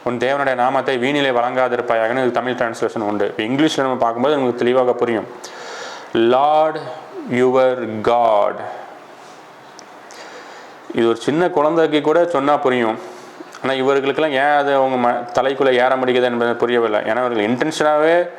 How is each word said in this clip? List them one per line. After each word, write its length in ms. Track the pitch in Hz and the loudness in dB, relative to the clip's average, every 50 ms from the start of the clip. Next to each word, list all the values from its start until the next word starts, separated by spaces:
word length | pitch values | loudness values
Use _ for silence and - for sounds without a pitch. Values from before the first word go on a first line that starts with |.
| - | -6
"உன் 140 | 123 123 120 | -6 -4 -2
தேவனுடைய 380 | 117 127 139 143 139 135 131 | -2 -2 0 0 0 -2 0
நாமத்தை 420 | 120 123 127 135 135 123 135 135 123 | 2 0 2 2 0 0 0 -2 0
வீணிலே 340 | 120 135 147 147 139 135 | 0 0 0 2 0 2
வழங்காதிருப்பாயாகன்னு" 920 | 127 120 117 123 131 127 127 127 - 120 117 - 117 113 113 110 120 131 131 | 2 2 0 0 0 0 0 0 0 -2 0 0 0 0 2 0 0 0 0
இது 60 | 123 | 0
தமிழ் 280 | 120 123 117 127 123 123 | 0 0 -2 -2 -2 -2
டிரான்ஸ்லேஷன் 480 | 127 117 113 - - 110 - 117 110 104 | -2 -4 -2 -2 -4 -4 -2 -2 -4 -2
உண்டு. 140 | 104 104 101 | -2 -2 -2
இப்ப 180 | 101 - - 110 | -2 -2 -4 -4
இங்கிலீஷ்ல 440 | 110 127 139 156 160 151 - 139 131 | -2 0 2 2 0 2 0 -2 -2
நம்ம 80 | 127 | 0
பார்க்கும்போது 400 | 120 117 117 113 117 123 139 156 | 0 0 -2 0 0 0 0 2
நமக்கு 260 | 143 135 123 117 120 123 | 2 0 0 0 0 0
தெளிவாக 300 | 120 123 131 127 123 117 | 2 2 2 2 2 2
புரியும். 340 | 120 127 120 117 107 95 - - - - - - - - - - - - - - - - - - | 0 0 -2 -2 -2 -4 -6 -14 -16 -16 -16 -16 -16 -16 -14 -14 -14 -14 -14 -14 -16 -18 -4 0
"Lord 640 | 117 113 117 123 127 139 147 151 151 156 160 156 160 143 135 131 - - - - 381 311 254 | 2 4 4 4 4 4 4 4 4 2 2 0 -4 -10 -12 -14 -14 -16 -16 -14 -14 -10 -4
your 480 | 143 120 127 127 127 131 131 127 127 123 120 110 110 110 104 | 0 2 2 4 4 4 4 4 2 0 -4 -6 -6 -4 0
God." 520 | 113 117 120 120 113 107 104 101 98 101 101 110 104 - - - - - - - - - - - - - - - - - - - - - - - - - - - - - - - - - - - - - - - - - - - - - | 0 2 2 2 2 2 2 0 0 -2 -6 -10 -12 -12 -14 -16 -18 -20 -20 -20 -20 -20 -20 -20 -20 -20 -20 -20 -20 -20 -20 -20 -20 -20 -20 -20 -20 -20 -20 -20 -20 -20 -20 -20 -18 -20 -20 -20 -20 -20 -20 -20 -20 -20 -20 -16 -8 -2
இது 140 | 120 117 117 | 0 2 2
ஒரு 80 | 113 | 2
சின்ன 340 | 113 - - 131 156 180 180 | 0 -2 -2 0 0 0 0
குழந்தைக்கு 520 | 180 151 147 151 165 165 160 156 147 151 | 0 2 0 2 2 2 2 2 2 0
கூட 240 | 143 147 156 170 175 | 2 2 2 2 2
சொன்னா 320 | 170 170 143 135 143 147 143 | 2 0 0 2 2 2 2
புரியும். 400 | 147 135 127 123 120 110 110 117 - - - - - - - - - - - - - | 2 0 0 2 0 0 -2 -4 -8 -16 -16 -18 -20 -20 -18 -20 -20 -20 -18 -8 -4
ஆனா 100 | 127 135 | -4 -2
இவர்களுக்கெல்லாம் 600 | 135 131 135 139 139 131 135 135 135 156 156 143 131 | 0 2 2 2 2 2 0 0 0 0 0 2 2
ஏன் 140 | 135 147 147 147 | 2 4 2 2
அது 100 | 143 139 139 | 2 2 2
அவங்க 220 | 135 135 131 131 127 123 | 2 2 2 2 2 2
ம-, 180 | 120 120 120 117 - - 131 | 2 0 0 -4 -2 -2 0
தலைக்குள்ள 340 | 123 135 139 - 143 135 127 | 0 0 0 2 2 2 4
ஏற 220 | 123 120 127 131 | 4 4 2 2
மாட்டேங்குது 340 | 131 131 127 127 127 123 123 | 2 0 2 2 2 2 2
என்பது 240 | 120 117 120 120 117 | 0 0 0 0 0
புரியவில்லை. 440 | 113 - 120 120 123 117 113 107 107 | 0 0 0 2 2 2 2 0 0
ஏன்னா 220 | - - 110 120 127 | 0 0 -2 0 0
அவர்கள் 240 | 123 120 113 104 107 | -2 0 0 0 0
இன்டென்ஷனாவே 680 | 120 120 - 156 156 - 151 151 151 151 151 160 170 175 175 175 - | 0 0 -2 -4 -2 0 0 2 2 2 4 4 2 2 0 -2 -6